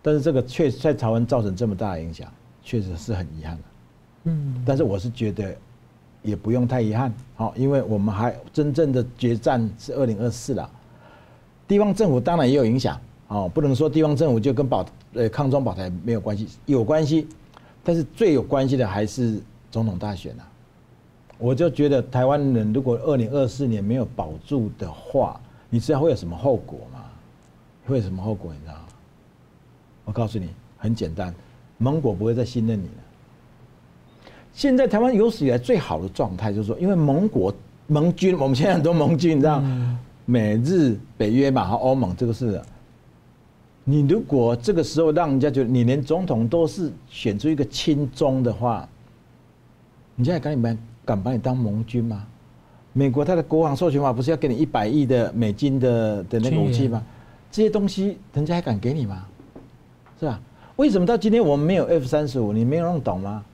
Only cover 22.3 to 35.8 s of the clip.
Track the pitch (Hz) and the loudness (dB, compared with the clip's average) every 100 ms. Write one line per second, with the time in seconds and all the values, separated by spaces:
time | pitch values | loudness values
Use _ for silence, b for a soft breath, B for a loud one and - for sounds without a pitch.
22.3 | 147 139 120 107 117 127 117 - 139 110 | 2 2 0 0 0 0 -2 0 0 0
23.3 | 143 131 127 135 107 98 127 98 - 80 | 0 -2 -2 -2 -2 0 -2 -2 -6 -10
24.3 | 80 - 143 107 - 92 - - 139 104 | -10 -6 -4 -4 -6 -12 -12 -4 -2 -2
25.3 | - B B B 117 139 139 160 127 85 | -4 B B B -4 0 2 2 0 -4
26.3 | 82 127 120 - 76 - 123 - - - | -2 0 0 -2 -16 -16 -18 -20 -20 -20
27.3 | - _ - - _ - 135 92 92 101 | -20 _ -20 -20 _ -4 -2 -2 -6 -6
28.3 | 104 87 73 76 76 80 - - _ _ | -6 -8 -14 -16 -18 -20 -20 -20 _ _
29.3 | _ - _ _ _ _ - - 110 113 | _ -20 _ _ _ _ -18 -8 -4 -2
30.3 | 110 85 - - - 107 113 87 80 92 | -4 -8 -12 -20 -6 -2 -2 -4 -6 -8
31.3 | 87 B B - _ 120 156 131 92 110 | -10 B B -20 _ -2 0 -2 -2 -2
32.3 | 117 123 123 110 110 90 - - - - | 0 -2 -2 -2 -2 -6 -14 -20 -20 -20
33.3 | - - - - - - - - - B | -20 -20 -20 -20 -20 -20 -20 -20 -20 B
34.3 | B B - 285 254 262 214 240 226 226 | B B -2 2 4 4 4 4 4 2
35.3 | - 139 120 123 226 | 2 0 0 2 0